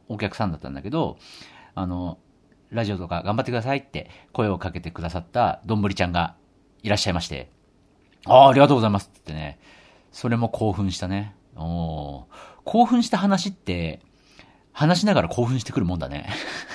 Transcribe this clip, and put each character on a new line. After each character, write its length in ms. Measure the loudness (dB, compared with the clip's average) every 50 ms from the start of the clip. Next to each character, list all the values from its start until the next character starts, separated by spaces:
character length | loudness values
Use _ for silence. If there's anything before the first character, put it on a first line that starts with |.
| _ -10
お 80 | -8
客 180 | -6 -6 -6 -4
さ 100 | -4 -4
ん 60 | -4
だ 60 | -4
っ 20 | -6
た 100 | -8 -12
ん 40 | -12
だ 80 | -10
け 80 | -8 -4
ど、 280 | -2 -2 -2 -2 -4 -10 -18 -20 -20 -20 -20 -20 -20 -20 -20 -12 -6
あ 140 | -6 -4
の、 300 | -4 -4 -4 -6 -8 -10 -12 _ _ _ _ _ _ _ _ _ -8
「ラ 140 | -4 -4 -2
ジ 80 | -2
オ 60 | -4
と 100 | -4 -6
か 140 | -6 -6 -4 -4
頑 140 | -2 -2
張 60 | -2 -2
っ 20 |
て 60 | -2
く 40 | -4
だ 60 | -4
さ 120 | -2 -2 -4
い」 20 | -4
っ 60 | -6
て 240 | _ -12 -12 -12 -14 -20 -20 -20 _ -4
声 160 | -2 0 0
を 80 | 0
か 160 | -2 -4 -8 -8
け 80 | -8
て 100 | -10 -10
く 100 | -10 -8
だ 80 | -8 -6
さ 100 | -6 -6
っ 60 | -8 -4
た 300 | 0 0 2 0 0 -2 -4
ど 120 | -2 -2
ん 40 | 0
ぶ 60 | 0
り 80 | 0 0
ち 60 | 0
ゃ 60 | -2
ん 40 | 0
が 240 | 0 0 -2 -2 -4 _ _ _ _ _ _ _ _ _
い 60 | -2
ら 80 | 0 0
っ 20 |
し 80 | 0 0
ゃ 20 | 0
い 40 | -2
ま 60 | -2
し 80 | -4
て、 240 | -6 -8 -10 -12 -14 _ _ _ _ _ _ _ _ _ _ _ _ _ _ 2
「あ 220 | 8 10 10 10
ー、 20 | 10
あ 40 | 10
り 60 | 8
が 80 | 8
と 60 | 6 6
う 20 |
ご 60 | 4
ざ 60 | 4
い 20 | 2
ま 100 | 2 0
す」 100 | -2 -6
っ 0 | _
つ 60 | _
っ 20 | -14
て 100 | -12 -10
ね。 260 | -10 -10 -12 -14 _ _ -20 -20 -20 -20 -20 _ _ _ _
そ 180 | -14 -6 -2 -2
れ 80 | 0
も 120 | 0 0 -2
興 220 | -2 0 0 0
奮 200 | 0 0 -2 -2
し 60 | -2
た 100 | -4 -4
ね。 280 | -4 -4 -4 -6 -8 -14 _ _ _ -14
お 640 | -8 -6 -4 -4 -2 -4 -4 -6 -6 -8 -10 -12 -14
ー。 40 | -16 _ -20 -20 -20 -20 -20 -14 -8
興 220 | -2 2 2 4
奮 180 | 4 4 2 2
し 60 | 0
た 80 | 0
話 320 | 0 2 2 2 2 0 -4
っ 20 |
て、 480 | -8 -8 -6 -6 -4 -4 -4 -6 -8 -10 _ _ _ _ _ _ _ -20 -20 _ _ _ _ _
話 300 | -4 0 2 2 2 4
し 40 | 2
な 80 | 2 2
が 100 | 2 2
ら 60 | 0
興 160 | -2 -2 -2
奮 140 | 0 -2 -4
し 40 | -4
て 80 | -4
く 80 | -2 -2
る 60 | -2
も 120 | -2 -2
ん 20 | -4
だ 100 | -6 -8
ね。 200 | -10 -10 -10 -8 -10 -8 -8 -10 -10 -12 -12 -14